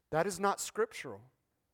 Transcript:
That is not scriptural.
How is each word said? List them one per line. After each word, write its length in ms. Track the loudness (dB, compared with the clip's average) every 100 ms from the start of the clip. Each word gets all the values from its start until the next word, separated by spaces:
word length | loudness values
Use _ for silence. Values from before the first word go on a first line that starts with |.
| -2
That 140 | 2 2
is 140 | 2
not 200 | 2 2
scriptural. 600 | -2 -2 -2 -4 -10 -12 -16 _ _ _ _